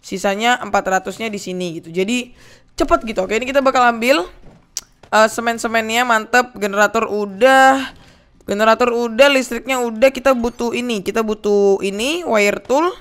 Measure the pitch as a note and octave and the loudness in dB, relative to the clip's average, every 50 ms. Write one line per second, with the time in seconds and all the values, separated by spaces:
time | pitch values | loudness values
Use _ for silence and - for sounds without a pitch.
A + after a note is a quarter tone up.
0 | _ - - F#3+ - G3+ G3 G3+ A3+ A#3+ A#3+ - - G3+ G3+ G3+ F#3+ F#3+ F#3 F#3+ | _ -10 -10 -4 -2 -4 -2 -2 -2 -4 -4 -4 -4 -4 -4 -2 -2 0 -2 -2
1 | F#3 - F#3+ - A3 A3+ G#3 G3+ - F#3+ F3+ F3+ F3+ F3 D#3+ E3+ F3 E3+ E3 F3 | -2 -4 -10 -8 -8 -8 -8 -8 -8 -8 -8 -8 -8 -8 -8 -12 -14 -10 -4 -4
2 | F#3+ G3+ A#3+ B3 A#3+ A#3+ - - - - - - _ _ _ - E4 - E4+ - | -2 -2 -2 -4 -4 -8 -16 -20 -20 -20 -20 -20 _ _ _ -6 -2 0 0 -2
3 | - A3 A3 - F#3 F#3+ G3+ A3+ B3 B3+ C4+ C#4 C4 C4+ C4 C4+ B3 A#3+ A#3 A3+ | -2 -4 -6 -6 -4 -2 -2 -4 -4 0 -2 0 0 2 2 4 2 2 2 0
4 | A3 B3 C#4 D#4+ F4+ F4+ - - - - - - _ _ _ - - _ _ _ | 2 2 2 2 0 -4 -12 -20 -20 -20 -20 -20 _ _ _ -16 -16 _ _ _
5 | - _ - G#3 A3 A3 A3 - A#3 A#3 A#3 A3+ - A#3 A3 A3+ A3 A3 A3 A#3 | -12 _ 2 2 2 2 2 -2 -4 -4 -4 -4 -4 -2 -2 -2 -2 0 0 -2
6 | B3 B3 A#3 A3 A3 G#3+ - B3 B3 B3 - G3+ G3 G3+ G3 G3+ G#3 G3+ G#3 A3+ | 0 2 0 0 0 2 2 2 2 2 -4 -6 -6 -4 0 2 0 2 2 -2
7 | A3 - G3+ G#3 G#3 G3+ F#3+ F#3+ A3+ C4 C4+ C4+ C4 C4 C4+ C4+ C4+ - - - | -2 -2 -4 -4 -4 -6 -2 2 4 6 6 8 8 6 6 4 -2 -8 -12 -20
8 | - - - _ _ _ _ _ _ - G3+ G3+ G#3+ A3 A3 A3 B3 A#3+ A#3+ A#3 | -20 -20 -20 _ _ _ _ _ _ -6 -2 0 2 2 4 2 2 0 0 -2
9 | A#3+ A#3 A3 A3 C4+ C#4+ C#4+ C4+ B3 B3 A#3+ A#3 - C4 C4 B3+ B3 A#3 A3+ A3 | -2 -4 2 4 4 4 4 2 0 -2 -6 -10 -6 -4 -4 -2 -2 -4 -2 2
10 | A#3 C4+ C4+ C4 B3 C4+ C4+ A#3+ A#3 A#3+ - - A#3 A#3 - - A#3+ B3 A#3 G3+ | 2 2 2 2 0 0 0 2 0 -4 -4 -4 -6 -4 -4 -4 -4 -4 -6 -4
11 | F3+ - G3 A3+ A3+ G#3+ G#3+ G#3+ - G#3 G3+ G3+ G3+ G3+ G3 F#3+ - G3+ F#3+ G3+ | -4 -4 -4 -2 -2 -2 -4 -4 -2 0 2 4 4 4 2 2 0 -4 -4 -2
12 | A3+ C4+ D#4 F4 F4 D4+ A#3 G#3+ G3+ G3+ G3+ G3 - - A#3 C#4+ D#4+ F4+ G#4+ - | -2 -2 -2 -4 -4 -2 0 2 2 2 0 -2 -2 0 0 2 2 0 -4 -6